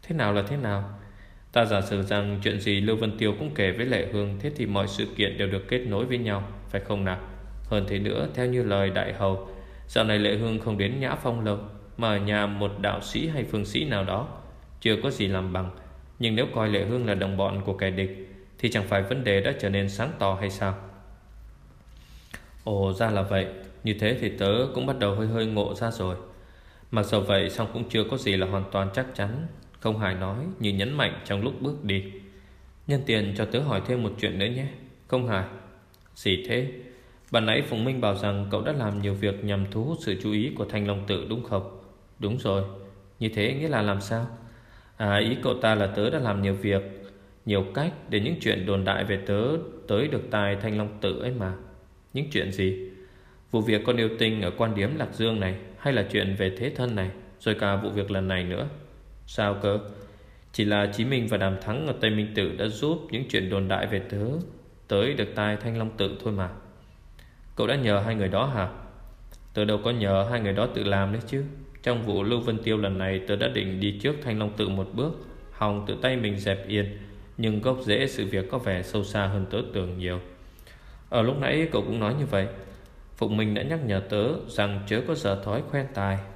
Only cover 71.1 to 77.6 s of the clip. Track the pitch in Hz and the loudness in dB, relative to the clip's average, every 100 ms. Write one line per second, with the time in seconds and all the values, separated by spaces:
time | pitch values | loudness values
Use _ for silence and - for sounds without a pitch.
71.1 | 110 123 135 143 - - - - 120 107 | 0 -2 -4 -4 -8 -16 -4 0 0 2
72.1 | 95 101 120 120 110 110 110 101 92 95 | 0 2 2 2 0 2 2 2 0 0
73.1 | 95 95 101 - 123 98 95 101 101 135 | -2 0 0 2 0 -2 0 -2 0 -2
74.1 | 147 131 107 104 104 101 95 92 107 147 | -2 -2 -2 -2 0 0 0 -2 -2 -2
75.1 | 160 - - - - 107 104 101 - 127 | -2 -12 -16 -16 -2 0 0 -2 -2 0
76.1 | 127 107 101 101 95 - 104 101 - - | 2 0 0 0 0 0 0 0 -4 -12
77.1 | - - - 113 107 | -16 -16 -2 0 2